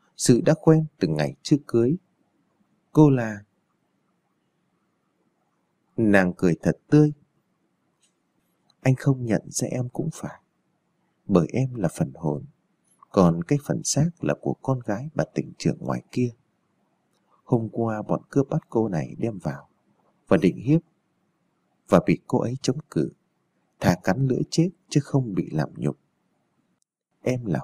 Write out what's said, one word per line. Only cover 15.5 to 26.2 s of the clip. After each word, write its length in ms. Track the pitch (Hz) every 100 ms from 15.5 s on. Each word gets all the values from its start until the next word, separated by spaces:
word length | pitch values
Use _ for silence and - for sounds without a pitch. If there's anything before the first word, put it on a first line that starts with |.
| -
trưởng 200 | 165 -
ngoài 220 | 64 64 -
kia. 240 | 127 123 - _ _ _ _ _ _ _ _ _ _
Hôm 240 | - 120 110
qua 300 | - 113 107
bọn 200 | 101 - -
cướp 180 | 143 135
bắt 140 | 156 -
cô 180 | 117 110
này 260 | 82 65 -
đem 200 | 113 98
vào 300 | 80 69 - _ _ _ _ _ -
và 80 | 92
định 200 | 90 -
hiếp, 240 | 107 160 - _ _ _ _ _ _ _ _ _ -
và 120 | 92 -
bị 120 | 87 -
cô 120 | 123
ấy 160 | 117 127
chống 160 | - 127 -
cự, 220 | 85 69 - _ _ _ _ _ _
thà 160 | 98 87
cắn 220 | - 120 135
lưỡi 160 | 117 151
chết 200 | - 175 - _
chứ 120 | 151
không 300 | - 139 123
bị 160 | 87 82
làm 180 | 78 - -
nhục. 220 | 71 - _ _